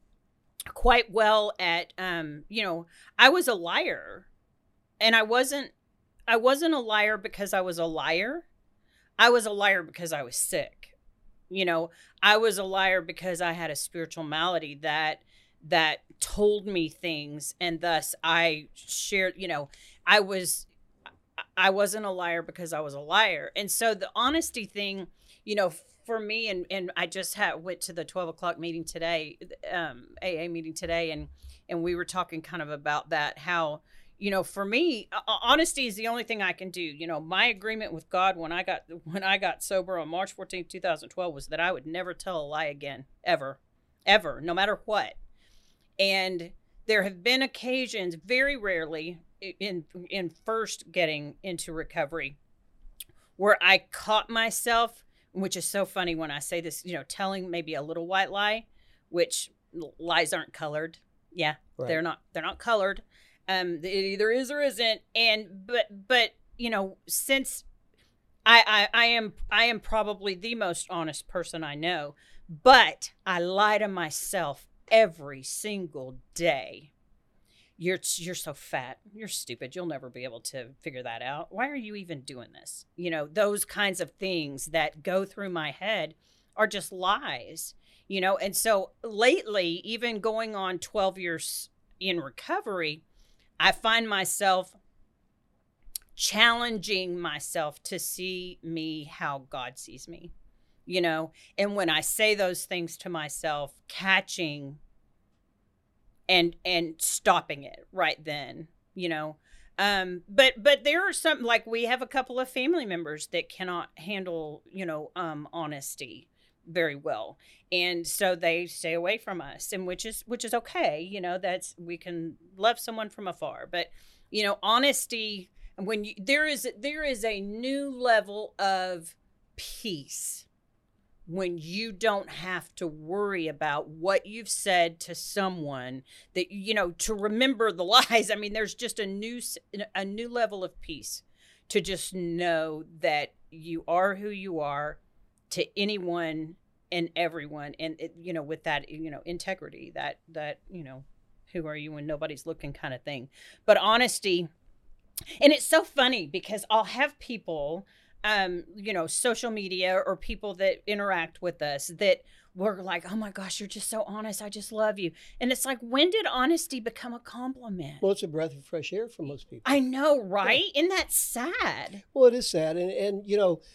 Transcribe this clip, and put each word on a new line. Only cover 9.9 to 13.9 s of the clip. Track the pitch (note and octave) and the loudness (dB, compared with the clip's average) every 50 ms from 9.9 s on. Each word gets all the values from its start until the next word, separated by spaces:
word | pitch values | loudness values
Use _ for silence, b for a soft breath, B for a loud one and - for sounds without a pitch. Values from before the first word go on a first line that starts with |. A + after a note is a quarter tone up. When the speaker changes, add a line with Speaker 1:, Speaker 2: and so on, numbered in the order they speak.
| - - F3 D#3+ | -8 -10 -6 -4
Speaker 1:
I | D#3+ D3 | -4 -4
was | C3 A#2+ - | -6 -6 -4
sick. | - - - - D#3+ C3+ - - _ - - _ _ _ - _ _ _ - - - _ _ | -4 -2 -2 -2 -2 -4 -4 -10 _ -20 -20 _ _ _ -20 _ _ _ -20 -20 -20 _ _
You | F3+ F#3+ F#3+ | -2 0 2
know, | F3+ E3+ E3 E3 E3 b b b b b b | 2 2 2 0 -2 b b b b b b
I | - G3+ G#3 A3 | 8 8 8 8
was | A3+ A3+ F#3+ F#3+ | 6 4 2 2
a | G3 | -2
liar | F#3+ F#3+ F#3+ F#3+ F#3+ F#3 F#3 | -2 0 2 4 4 4 2
because | E3 E3+ E3+ - E3+ F#3 F3 E3 | 0 -2 -8 -6 -4 -4 -2 0
I | F3+ E3+ | 0 -2
had | E3 E3+ E3+ D#3 | -2 -2 -4 -4
a | D3 | -4
spiritual | - - - | -6 -6 -6